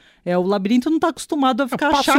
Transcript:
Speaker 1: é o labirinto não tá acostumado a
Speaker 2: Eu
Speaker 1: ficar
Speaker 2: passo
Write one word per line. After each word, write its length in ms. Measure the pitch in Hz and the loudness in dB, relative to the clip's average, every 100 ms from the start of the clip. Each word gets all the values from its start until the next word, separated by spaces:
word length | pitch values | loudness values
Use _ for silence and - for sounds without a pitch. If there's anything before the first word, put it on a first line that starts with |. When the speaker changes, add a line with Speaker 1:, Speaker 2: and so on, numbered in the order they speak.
| _ _ | _ _
Speaker 1:
é 140 | 175 180 | -4 -2
o 40 | |
labirinto 480 | 180 202 202 247 302 | 0 0 0 0 2
não 80 | 320 | 0
tá 100 | 339 | 0
acostumado 520 | - - 311 262 254 | -2 -6 -2 0 0
a 40 | 269 | -2
Speaker 2:
Eu 40 | |
Speaker 1:
ficar 200 | - 294 | -2 0
Speaker 2:
passo 180 | 285 269 | 0 2